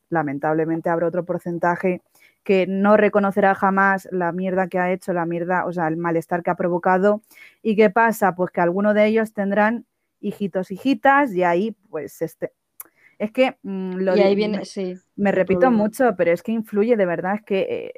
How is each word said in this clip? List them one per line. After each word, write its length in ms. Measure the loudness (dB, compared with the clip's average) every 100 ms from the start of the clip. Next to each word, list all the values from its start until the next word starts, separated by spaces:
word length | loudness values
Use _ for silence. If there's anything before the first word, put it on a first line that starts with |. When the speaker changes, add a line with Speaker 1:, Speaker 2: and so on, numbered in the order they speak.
| _
Speaker 1:
lamentablemente 800 | -4 -2 -2 -2 0 0 -2 -2
habrá 180 | -2 -2
otro 180 | -2 -4
porcentaje 760 | -6 -6 -2 -2 0 -2 -4 -8 _ _ _
que 240 | 0 0 0
no 300 | 0 4 4
reconocerá 580 | 4 2 0 2 2
jamás 520 | 2 0 2 2 0 -4
la 200 | -4 -4
mierda 360 | -4 -2 -2 -2
que 100 | -2
ha 120 | -2
hecho, 200 | -2 -4
la 140 | -4 -2
mierda, 380 | -4 -2 -2 -2
o 60 |
sea, 160 | -2 -2
el 80 | -2
malestar 460 | -2 -2 -2 -4
que 80 | -2
ha 40 | -2
provocado. 640 | -2 0 2 2 2 0 -6 -20 -20 _
¿Y 120 | -2
qué 140 | 2 4
pasa? 460 | 4 2 2 0
Pues 160 | 0 -2
que 100 | 0
algunos 340 | 0 2 2
de 120 | 2 2
ellos 260 | 2 -2
tendrán 540 | -4 -2 2 2 0 -8 _ _ _
hijitos, 500 | -8 -6 -4 -4 -6
hijitas, 600 | -4 -2 2 4 4 2
y 80 | 2
ahí, 320 | 2 2 -2 -6 _
pues, 300 | -12 -12 -8
este, 300 | -10 -8 -12 _ _ -20 -20 _ _ -10
es 120 | -4
que, 240 | 0 -2 -2
mm, 320 | -10 -8 -6 -2
lo 180 | 0 4
Speaker 2:
Y 40 |
ahí 100 | 4
Speaker 1:
di-, 60 | 2
Speaker 2:
viene, 220 | 0 -4
Speaker 1:
me, 60 | -8
Speaker 2:
sí, 280 | -8 -8 -10 _ -2
Speaker 1:
me 140 | 0
Speaker 2:
el 60 | 2
Speaker 1:
repito 240 | 0 2
Speaker 2:
problema. 240 | 4 4
Speaker 1:
mucho, 300 | 0 0 0 2
pero 140 | 0
es 100 | 0
que 100 | -2
influye, 440 | -6 -2 -2 2 2
de 80 | 0
verdad, 300 | -2 -4 -6
es 60 |
que, 180 | -2 -4
eh, 300 | -2 -6 -8